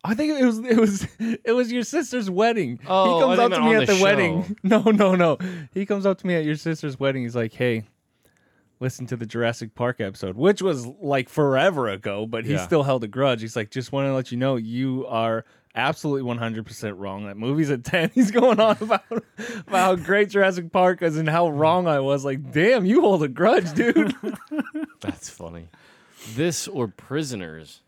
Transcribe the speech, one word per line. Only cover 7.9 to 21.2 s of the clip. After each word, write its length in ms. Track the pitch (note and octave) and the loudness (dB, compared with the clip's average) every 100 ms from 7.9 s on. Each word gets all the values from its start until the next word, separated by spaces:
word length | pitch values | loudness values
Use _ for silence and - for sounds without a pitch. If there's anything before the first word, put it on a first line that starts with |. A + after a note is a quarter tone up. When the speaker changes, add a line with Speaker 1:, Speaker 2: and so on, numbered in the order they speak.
| _ _ _ _ _ _ _ _ _ | _ _ _ _ _ _ _ _ _
Speaker 1:
listen 280 | B2+ - B2 | -8 -6 -10
to 80 | B2 | -8
the 100 | A2+ | -6
Jurassic 480 | A#2 A#2 A#2 A2 | -2 -2 -4 -12
Park 260 | - A#2+ - | -4 -4 -2
episode," 360 | G2+ F#2+ F#2+ G2 | -8 -6 -10 0
which 260 | F3 G#3 | 2 2
was, 240 | F#3 C#3+ A#2+ C#3+ | -2 -2 -6 -10
like, 260 | D#3 C#3 B2 | -2 -2 -2
forever 580 | - C#3+ C3 F3+ D#3 A#2 | 0 2 4 2 0 -4
ago, 380 | G2 G#2 G2+ A2 | -4 -6 -6 -6
but 180 | A#2 A2+ | -6 -4
he 60 | |
Speaker 2:
Yeah. 100 | C#3+ F2+ | -4 0
Speaker 1:
still 180 | E3 | 0
held 200 | C#3 C3 | 2 -2
a 40 | A2 | -2
grudge. 340 | B2 C#3 A#2+ | -2 0 0
He's 140 | A2 A#2+ | -4 -8
like, 160 | G#2 | -6
"Just 200 | C3 A#2+ | -8 -6
wanna 220 | C#3 C#3 | -4 -2
let 180 | C3 B2 | -4 -4
you 60 | A#2+ | -4
know, 200 | C3+ B2+ | -2 -2
you 500 | A2 A#2+ C3 C3 C3 | -4 -4 -4 -4 -4
are 360 | A2+ A2+ A2+ - _ _ | -2 0 -2 -6 _ _
absolutely 480 | A2+ C3 E3 D3+ C#3 | -2 -2 -2 -4 -2
one 160 | B2 A#2+ | -4 -4
hundred 300 | A2+ A2 A2 | -4 -6 -10
percent 300 | - A2 F#2 | -10 -10 -8
wrong. 280 | G2 G2 G#2 | -10 -8 -10
That 120 | G2+ | -6
movie's 340 | A#2 D3 D3 | -4 0 0
a 80 | C3 | -2
ten." 320 | A#2 F3+ D#3+ | -2 -2 0
<laughs> 20 | |
He's 160 | B3 G#3+ | 2 2
going 300 | A#3 B3 G#3+ | 4 4 4
on 180 | A3 G#3 | 4 2
about, 220 | A3 G#3+ _ | 0 -2 _
about 600 | A#3 - - A#3 A#3 - | -8 -8 -16 -12 -12 -2
how 240 | G3 F#3 F#3 | 2 2 2
great 340 | D3+ G3 G#3 | 2 2 2
Jurassic 420 | G3 F#3+ F3+ E3 | 2 2 0 -2
Park 300 | F3+ F#3 F3+ | 2 4 4
is 160 | E3+ | 0
and 100 | D3+ | 0